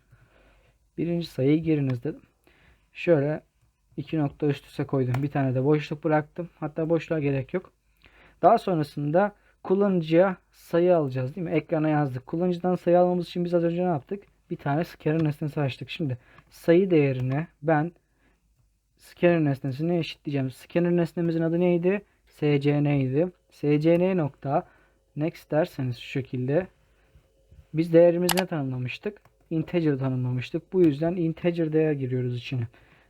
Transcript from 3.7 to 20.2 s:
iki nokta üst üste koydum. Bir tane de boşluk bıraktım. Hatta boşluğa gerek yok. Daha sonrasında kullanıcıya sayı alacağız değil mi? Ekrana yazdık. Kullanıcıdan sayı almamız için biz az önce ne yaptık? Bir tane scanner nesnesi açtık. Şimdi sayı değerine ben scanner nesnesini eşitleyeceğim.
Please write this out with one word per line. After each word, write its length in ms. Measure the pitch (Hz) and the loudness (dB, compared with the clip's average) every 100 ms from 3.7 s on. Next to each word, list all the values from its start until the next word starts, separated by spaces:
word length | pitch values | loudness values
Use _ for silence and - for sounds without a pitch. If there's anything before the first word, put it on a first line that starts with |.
| _ _ - | _ _ -14
iki 220 | 147 160 | -6 -2
nokta 280 | 143 - 151 | -2 -2 -2
üst 200 | 143 - | -2 -8
üste 180 | - | -8
koydum. 380 | 139 139 127 127 | -4 -2 0 0
Bir 80 | 143 | -2
tane 240 | 143 135 | -2 0
de 100 | 127 | 0
boşluk 400 | 135 151 147 151 | 2 0 0 -6
bıraktım. 440 | 165 151 151 - 170 - | 0 0 -2 -10 -12 -10
Hatta 300 | 151 - 160 | -10 -6 0
boşluğa 280 | 165 - 160 | -2 -2 -4
gerek 360 | 143 139 127 | -2 -2 -4
yok. 180 | 185 - _ _ _ _ _ - - | -8 -8 _ _ _ _ _ -20 2
Daha 160 | 170 226 | 4 4
sonrasında 760 | - 165 147 - 147 170 202 - _ _ | 2 -2 -2 -4 0 2 0 -4 _ _
kullanıcıya 760 | - 190 202 185 156 165 190 180 _ | -2 2 2 0 2 4 4 0 _
sayı 440 | _ - 170 180 170 | _ -4 0 4 2
alacağız 400 | 139 127 127 175 | 2 -4 -6 -6
değil 100 | 170 | -2
mi? 60 | |
Ekrana 360 | 160 151 160 156 | -4 -2 -2 0
yazdık. 380 | 147 143 123 - | 0 0 -4 -6
Kullanıcıdan 480 | 165 180 175 180 | -4 -2 -2 -2
sayı 240 | 180 175 175 | 0 4 4
almamız 280 | 180 180 170 | 4 2 -4
için 180 | 180 | -4
biz 100 | 175 | -2
az 100 | 175 | 0
önce 180 | 170 170 | 0 0
ne 40 | 180 | -2
yaptık? 380 | 151 - 202 - _ - | -2 -6 -14 -14 _ -14
Bir 60 | 165 | -8
tane 280 | 147 147 | -4 -2
scanner 400 | 175 - 156 160 | -4 -6 -2 0
nesnesi 360 | 151 147 151 151 | 0 -2 -6 -4
açtık. 300 | 139 - 123 | -4 -4 -12
Şimdi 280 | - 151 120 _ - _ | -8 -6 -6 _ -20 _
sayı 400 | - - 170 196 | -8 4 4 6
değerine 560 | 160 139 127 127 139 165 _ | 4 2 0 -2 -4 -6 _
ben 300 | 151 151 170 - _ _ _ _ _ _ _ _ _ _ | 0 0 0 -8 _ _ _ _ _ _ _ _ _ _
scanner 480 | - - 175 170 | -20 0 2 4
nesnesini 540 | 147 131 143 127 165 175 | 2 -2 -4 -4 -2 -2
eşitleyeceğim. 520 | 151 - | -4 -10